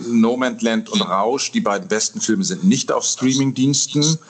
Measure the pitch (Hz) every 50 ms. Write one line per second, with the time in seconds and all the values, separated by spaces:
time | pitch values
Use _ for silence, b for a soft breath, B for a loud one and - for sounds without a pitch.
0 | - 117 117 113 113 117 123 127 127 127 113 - 113 117 113 110 110 - 110 101
1 | 92 87 92 95 104 117 135 135 - - - 113 101 107 101 98 92 90 107 110
2 | - - - 110 - - 110 95 95 - 92 - 90 95 127 135 - - 117 117
3 | - - - - 127 131 131 139 135 135 113 131 131 143 143 139 - - - 147
4 | 147 156 160 B B